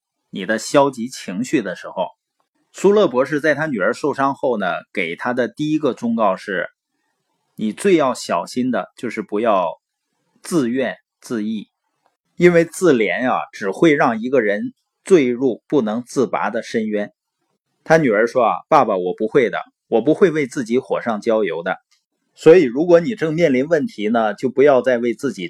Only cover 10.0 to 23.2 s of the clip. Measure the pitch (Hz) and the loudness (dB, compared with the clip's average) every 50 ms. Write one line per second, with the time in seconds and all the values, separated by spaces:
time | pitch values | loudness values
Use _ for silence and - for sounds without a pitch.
10 | _ _ _ _ _ _ _ _ - - 202 160 127 117 123 135 127 104 87 - | _ _ _ _ _ _ _ _ -8 -4 -2 0 0 0 -2 -2 -4 -4 -6 -10
11 | _ _ _ _ - - 127 110 104 107 113 104 - _ _ _ _ _ _ _ | _ _ _ _ -12 -8 -6 -6 -4 -6 -6 -8 -10 _ _ _ _ _ _ _
12 | _ _ _ _ _ _ _ - 175 175 175 170 170 165 - - 190 170 135 120 | _ _ _ _ _ _ _ 2 4 4 4 4 2 0 -2 0 2 4 4 4
13 | 107 92 87 104 127 127 107 82 73 - - - 107 95 92 - 175 165 147 147 | 2 0 -2 -2 -2 -2 -2 -2 -4 -8 -10 -8 -6 -6 -2 0 2 2 2 2
14 | 160 131 113 110 113 127 135 131 110 101 101 107 117 127 - _ _ _ _ _ | 2 0 0 -2 -4 -2 0 0 0 0 -2 -4 -6 -8 -12 _ _ _ _ _
15 | - - 196 165 135 123 123 117 139 131 104 - _ - 156 143 113 107 104 120 | 0 2 4 4 4 2 -2 -2 -2 -2 -2 -4 _ -2 -2 0 0 -2 -4 -6
16 | 123 - - 139 120 92 - - 95 104 107 113 107 - - 117 110 107 104 104 | -8 -6 -2 -2 -2 -2 -2 -4 -4 -4 -6 -6 -8 -6 -6 -4 -4 -4 -4 -4
17 | 104 101 _ _ _ _ _ _ _ _ _ _ _ _ _ _ - - 156 165 | -6 -8 _ _ _ _ _ _ _ _ _ _ _ _ _ _ 0 4 4 4
18 | 156 127 101 101 117 117 - 127 117 104 90 - - - 160 147 127 110 101 92 | 4 4 2 2 2 2 2 2 2 2 0 -2 -2 2 2 4 4 2 0 -2
19 | 90 90 90 - 110 110 - 147 120 101 87 76 - _ _ _ _ - 113 113 | -2 -4 -4 -4 -2 0 2 2 2 0 -2 -6 -10 _ _ _ _ -2 -2 0
20 | 113 143 156 - 214 175 151 156 143 120 - 151 123 107 117 127 - - - - | 2 2 2 4 2 2 2 0 -4 -4 -6 -6 -4 -2 -2 -2 -2 -2 -4 -4
21 | - 117 113 104 - 113 110 110 107 87 80 82 87 92 90 - _ _ _ _ | -4 -4 -6 -4 -2 0 0 0 0 -2 -4 -4 -4 -4 -4 -6 _ _ _ _
22 | _ _ _ _ _ _ _ - - 156 165 190 156 120 113 135 170 175 170 170 | _ _ _ _ _ _ _ 4 8 8 8 8 6 4 0 0 2 4 4 4
23 | 175 139 110 - | 4 2 -4 -4